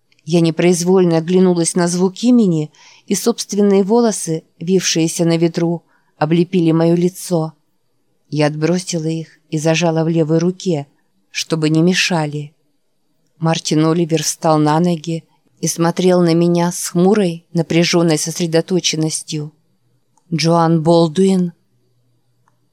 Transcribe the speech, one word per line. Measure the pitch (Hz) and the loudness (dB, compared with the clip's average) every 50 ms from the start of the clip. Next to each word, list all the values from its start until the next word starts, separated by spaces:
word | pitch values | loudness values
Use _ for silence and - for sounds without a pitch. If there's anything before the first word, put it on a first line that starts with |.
| _ _ _ _ _ | _ _ _ _ _
Я | 156 165 175 | -2 0 2
непроизвольно | 165 165 160 - 170 175 180 160 170 180 190 190 185 175 165 160 | 2 0 0 0 2 2 2 2 0 2 2 4 4 2 2 0
оглянулась | 160 170 180 185 190 185 175 170 165 - - | 0 0 2 4 4 4 2 0 -2 -2 0
на | 185 175 175 | -2 -2 0
звук | 175 175 185 190 185 - | 0 0 -2 -2 -2 -2
имени, | 226 240 247 240 220 185 165 156 151 - - _ - - - _ _ - | 0 2 4 4 4 2 0 0 -4 -6 -10 _ -20 -20 -20 _ _ -6
и | 208 | -6
собственные | - - 233 220 - - - 208 196 208 202 196 196 | -2 -2 -2 -4 -4 -8 -6 -2 0 2 2 4 2
волосы, | 202 185 226 240 233 220 190 - - 165 160 160 - _ _ _ | 2 2 2 0 2 0 -2 -4 -6 -6 -8 -8 -8 _ _ _
вившиеся | 165 170 190 185 - - - 170 160 165 - - 170 | -4 -2 0 0 0 0 -2 -2 -2 -2 -2 -2 0
на | 165 165 165 | 0 2 2
ветру, | 170 165 165 170 170 165 170 165 - _ _ _ _ _ _ _ | 0 0 0 -2 -2 -2 -4 -6 -10 _ _ _ _ _ _ _
облепили | 151 151 170 170 180 175 190 180 165 160 | -2 0 2 0 0 0 0 0 0 2
мое | 160 165 165 170 170 | 2 2 2 2 2
лицо. | 175 175 180 185 - - - 180 160 156 160 - _ _ _ _ _ _ _ _ _ _ _ _ _ _ _ | 2 0 -2 -4 -6 -6 -4 -4 -4 -4 -6 -8 _ _ _ _ _ _ _ _ _ _ _ _ _ _ _
Я | 143 151 147 | -4 -2 -2
отбросила | 147 151 156 156 160 175 185 185 - 170 165 156 160 | -2 0 -2 -2 -2 -2 -2 -4 -6 -8 -6 -4 -4
их | 160 160 160 - _ _ _ _ | -6 -6 -8 -12 _ _ _ _
и | 160 156 | -6 -2
зажала | 147 165 160 160 175 165 160 160 160 | 0 0 0 0 0 0 0 0 0
в | 165 | 0
левой | 165 165 160 147 165 165 | 0 0 0 2 0 0
руке, | 170 180 185 185 - 190 165 143 139 - _ _ _ _ _ _ _ _ | 0 -2 -4 -4 -4 -4 -4 -4 -6 -10 _ _ _ _ _ _ _ _
чтобы | - - - - 160 160 156 156 | -12 -12 -6 -4 -4 -2 0 0
не | 156 160 | 2 2
мешали. | 165 180 190 - - - 185 160 156 147 147 151 147 147 - _ _ _ _ _ _ _ _ _ _ _ _ _ _ _ _ _ | 2 2 2 0 -2 -2 -2 -2 -4 -4 -6 -10 -12 -14 -18 _ _ _ _ _ _ _ _ _ _ _ _ _ _ _ _ _
Мартин | 165 160 165 160 - - 165 151 156 160 | -2 -2 -2 -2 -2 -2 0 2 2 2
Оливер | 160 175 170 151 160 156 | 2 0 0 0 -2 -2
встал | 151 - - - - 165 156 156 | -2 -4 -8 -4 0 0 2 2
на | 151 151 151 160 | 2 2 2 2
ноги | 175 175 175 156 147 165 165 165 - _ _ _ _ _ _ _ | 0 0 -2 -4 -6 -8 -10 -10 -10 _ _ _ _ _ _ _
и | - 160 | -8 -6
смотрел | - - 165 170 170 - 180 185 180 180 | -4 -2 -2 -2 0 0 2 2 2 4
на | 175 165 165 | 2 2 2
меня | 170 170 175 175 175 170 175 | 2 2 2 2 0 0 -2
с | 170 - - - | -4 -6 -10 -6
хмурой, | - 175 180 190 214 220 196 175 165 170 - _ - | -2 0 2 2 2 2 0 -2 -4 -6 -12 _ -4
напряженной | 170 160 - 160 165 175 - 185 175 170 170 156 147 | -4 -4 0 0 0 0 2 2 2 2 2 0 0
сосредоточенностью. | - 165 160 - 175 165 160 165 165 - 185 175 - - - 156 156 156 - - - - 160 151 147 151 - _ _ _ _ _ _ _ _ _ _ _ _ _ _ _ 165 | -2 -6 -6 -6 -6 -2 0 -2 -2 0 -2 -2 -2 -2 -4 -2 -4 -4 -4 -8 -10 -10 -10 -8 -10 -10 -14 _ _ _ _ _ _ _ _ _ _ _ _ _ _ _ -2
"Джоан | 151 151 165 170 170 165 165 170 165 151 | 2 2 4 4 4 4 4 2 2 4
Болдуин?" | 165 170 170 165 160 147 185 190 190 190 185 180 170 - _ _ _ _ _ _ _ _ _ _ _ _ _ _ _ _ _ _ _ _ _ _ _ | 4 4 4 4 2 2 2 2 2 2 2 0 -2 -4 _ _ _ _ _ _ _ _ _ _ _ _ _ _ _ _ _ _ _ _ _ _ _